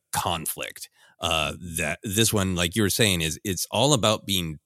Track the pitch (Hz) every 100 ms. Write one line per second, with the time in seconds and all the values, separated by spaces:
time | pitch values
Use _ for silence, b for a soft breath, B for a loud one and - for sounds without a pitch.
0 | _ - - 82 - - 57 - - b
1 | b b 85 80 73 85 87 82 76 87
2 | 120 95 110 104 95 87 87 110 98 -
3 | 110 90 80 95 104 87 - 101 139 135
4 | 107 107 101 95 82 73